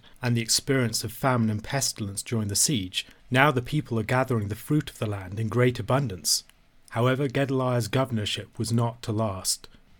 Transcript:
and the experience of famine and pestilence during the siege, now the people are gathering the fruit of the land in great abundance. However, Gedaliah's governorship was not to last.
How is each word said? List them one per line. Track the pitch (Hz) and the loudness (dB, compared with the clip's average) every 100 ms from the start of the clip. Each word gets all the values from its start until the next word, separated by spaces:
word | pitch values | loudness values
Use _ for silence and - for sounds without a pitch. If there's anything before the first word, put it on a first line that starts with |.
| - - | -18 -4
and | 123 117 | 0 0
the | |
experience | 113 - - 135 117 110 | 2 0 2 2 2 -2
of | 113 | -6
famine | - 135 123 110 | -2 2 2 2
and | 104 | 0
pestilence | - 139 - - 101 98 | -4 -2 -2 -4 -6 -8
during | - 113 107 | -4 -2 0
the | 101 | 0
siege, | - 123 92 - - - - | 2 0 -2 -6 -8 -14 0
now | 127 147 | 4 4
the | 127 | 4
people | - 151 - 113 | -2 -4 -2 -2
are | |
gathering | 107 127 131 117 101 | 0 0 2 0 -2
the | 101 | -6
fruit | - 151 151 | -2 -2 -2
of | - | -6
the | 110 | -6
land | 101 90 101 | -4 -6 -4
in | 110 | 0
great | 113 123 120 | 2 2 2
abundance. | 98 131 127 87 - - - _ _ _ - | 0 0 0 -4 0 -2 -2 _ _ _ -6
However, | 113 123 131 143 | 0 2 2 0
Gedaliah's | 135 139 131 127 123 101 | 0 0 0 2 0 2
governorship | 135 135 113 101 - 98 - | 0 0 0 -2 -6 -8 -6
was | 110 | 0
not | 117 117 117 | 2 0 -2
to | - | -4
last. | 107 110 95 - - - - - | -2 -2 -2 -4 -4 -8 -20 -20